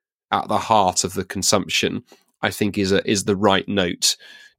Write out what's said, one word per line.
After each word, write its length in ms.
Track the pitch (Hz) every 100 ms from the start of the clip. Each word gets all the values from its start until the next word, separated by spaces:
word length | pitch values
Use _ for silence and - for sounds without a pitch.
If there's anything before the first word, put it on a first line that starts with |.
| _ _ _
at 180 | 101 -
the 100 | 107
heart 440 | - 107 92 -
of 100 | 90
the 100 | 98
consumption, 800 | - 98 - 101 82 - - 90 - - _ _
I 100 | 104
think 280 | - 104 104
is 140 | 95
a, 140 | 95 -
is 140 | 101
the 120 | 92 95
right 300 | 104 95 -
note 480 | 101 90 - - - - - -